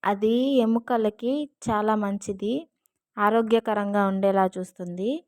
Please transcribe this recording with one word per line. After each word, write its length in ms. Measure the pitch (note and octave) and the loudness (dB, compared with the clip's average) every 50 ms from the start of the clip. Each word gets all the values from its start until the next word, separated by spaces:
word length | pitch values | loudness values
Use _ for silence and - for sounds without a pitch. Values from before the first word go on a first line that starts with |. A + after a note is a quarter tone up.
అది 340 | - F#3+ G3+ G3 G#3 A3 A3+ A#3+ B3+ C4+ C#4 B3+ A3+ | 0 -2 -2 0 0 2 2 2 0 2 2 2 2
ఎముకలకి 680 | A3 A3+ A#3 A#3 - B3 A#3 G#3+ G#3 G#3+ - A#3 A#3+ C4+ D4 D4 C#4+ _ _ - | 2 0 -2 0 -2 -2 0 0 -2 -2 -2 -4 -4 -2 -2 -6 -8 _ _ -6
చాలా 260 | A#3+ A3 G#3 G#3+ G#3+ A3 G#3+ G#3 | -2 -2 0 0 0 0 0 -2
మంచిది, 500 | G3+ G3+ G3+ - - G3 F#3+ G3+ G#3 B3 C#4+ E4 _ _ _ _ _ _ _ _ _ _ | -4 -6 -6 -6 -8 -8 -6 -4 -4 -4 -4 -8 _ _ _ _ _ _ _ _ _ _
ఆరోగ్యకరంగా 840 | G#3 G#3 G#3+ A3 A#3 A#3 A3 A3+ A3+ A3+ A3+ G#3+ G#3 G3+ G3+ G3+ G#3 G3+ G3 | 0 0 2 4 2 2 4 2 2 2 0 -2 -2 -2 0 2 2 2 2
ఉండేలా 340 | F#3+ F#3+ G3 G3 F#3+ G3 F#3+ F#3 - | 0 2 2 2 4 4 2 2 0
చూస్తుంది. 560 | F#3 F#3 - _ - F3+ F3 F3 F3+ F#3+ A#3 C#4+ E4+ F4 | -6 -10 -10 _ -12 -10 -10 -6 -4 -4 -4 -4 -4 _